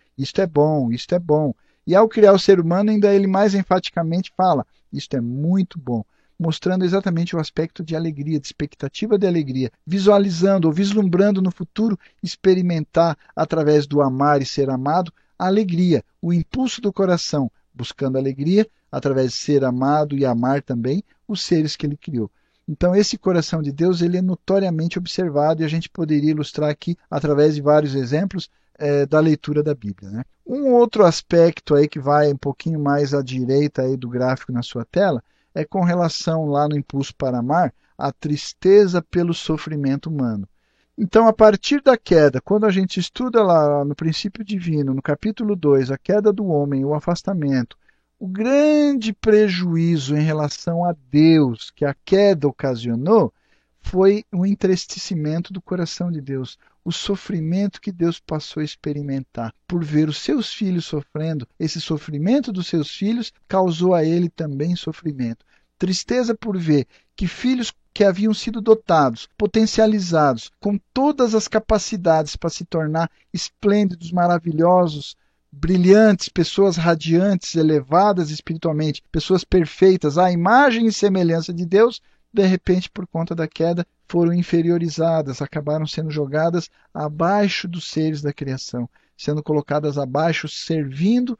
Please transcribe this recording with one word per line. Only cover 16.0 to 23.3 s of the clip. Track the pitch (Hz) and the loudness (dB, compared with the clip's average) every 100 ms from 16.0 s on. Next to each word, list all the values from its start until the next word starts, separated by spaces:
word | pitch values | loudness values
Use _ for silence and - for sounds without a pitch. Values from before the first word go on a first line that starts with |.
| - _ | -2 _
o | 170 | -4
impulso | 175 160 254 262 - | -2 -2 -4 -4 -4
do | 208 | -6
coração, | - 190 170 - 151 127 - _ | -2 0 0 -2 -4 -4 -8 _
buscando | - 120 - 135 131 | -14 -14 -8 -4 -2
alegria, | 135 135 147 190 220 _ _ | -4 -4 0 2 0 _ _
através | 139 143 131 131 | -6 -2 0 0
de | - | -2
ser | - 143 | 0 2
amado | 131 123 131 151 151 139 | 2 0 0 0 0 0
e | 135 | 0
amar | 117 123 139 | 0 0 -2
também | - 120 117 156 - _ - | -2 -4 -2 -4 -6 _ -10
os | 208 | -8
seres | - 170 151 | -2 0 0
que | - 151 | -4 -6
ele | 147 | -8
criou. | - 131 104 _ _ _ - | -8 -6 -6 _ _ _ -12
Então, | 151 175 | -2 0
esse | 185 208 226 | 2 2 0
coração | - | -2